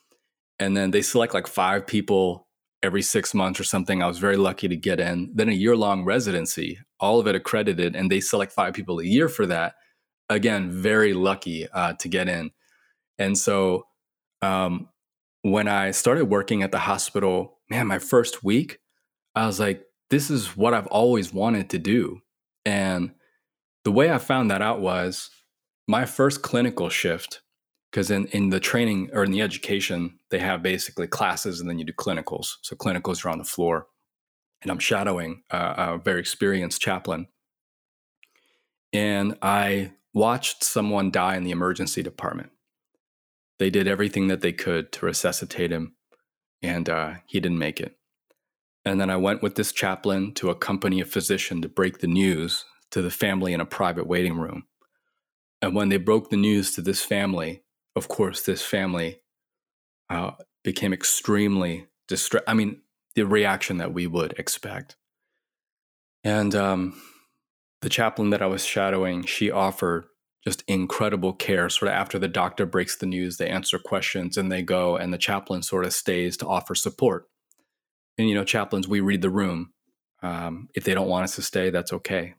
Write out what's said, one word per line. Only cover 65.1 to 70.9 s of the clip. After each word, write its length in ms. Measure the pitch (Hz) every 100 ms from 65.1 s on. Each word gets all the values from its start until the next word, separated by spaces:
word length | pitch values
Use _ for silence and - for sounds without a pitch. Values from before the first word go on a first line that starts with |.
| _ _ _ _ _ _ _ _ _ _ _
And, 300 | 104 107 98 101
um, 460 | 98 95 92 - - - _ _ _ _ _ _
the 80 | -
chaplain 420 | - 113 - 104
that 100 | 101
I 60 | 95
was 180 | 95 -
shadowing, 580 | 107 98 95 92 90
she 260 | 90 - 104
offered 580 | 101 95 - 90 85 - _ _ _
just 200 | - 92 -
incredible 640 | 98 92